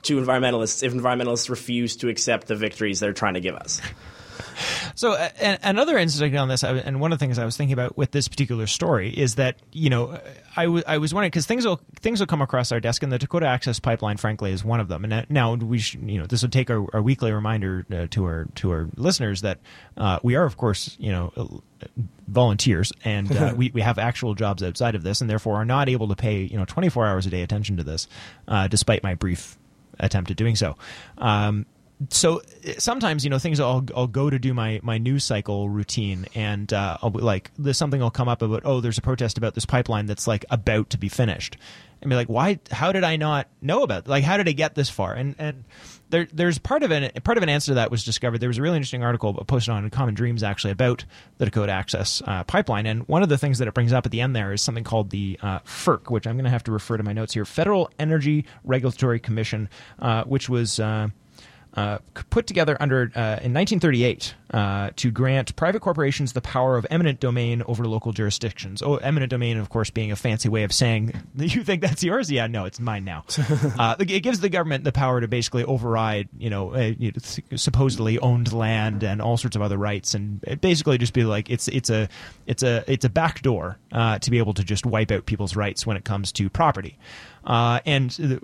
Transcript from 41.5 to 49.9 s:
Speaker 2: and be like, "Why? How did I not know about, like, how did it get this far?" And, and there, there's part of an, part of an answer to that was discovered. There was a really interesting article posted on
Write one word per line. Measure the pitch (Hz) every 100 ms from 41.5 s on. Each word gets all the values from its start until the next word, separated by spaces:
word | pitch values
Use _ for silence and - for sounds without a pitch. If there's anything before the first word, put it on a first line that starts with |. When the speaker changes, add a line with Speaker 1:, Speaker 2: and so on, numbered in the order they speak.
| - - - - -
Speaker 2:
and | 139
be | 123
like, | 120
"Why? | 113 175 190 -
How | 113 165
did | 190
I | 175 160
not | 151 143 - -
know | 135 208
about, | 202 95 127
like, | 139
how | 139 202
did | 175
it |
get | 143 156
this | - 135
far?" | - 92
And, | - 139 143
and | 151 131 110 - - - -
there, | 170 170
there's | 160 175 147
part | - 285
of | 277
an, | 156 135 -
part | - 233
of |
an | 165
answer | 143 143
to | 127
that | 110
was | 117
discovered. | - - 123 117
There | 123
was | 117
a |
really | 151 165
interesting | 131 123
article | 120 117 107
posted | 98 101 131 117
on | 110 104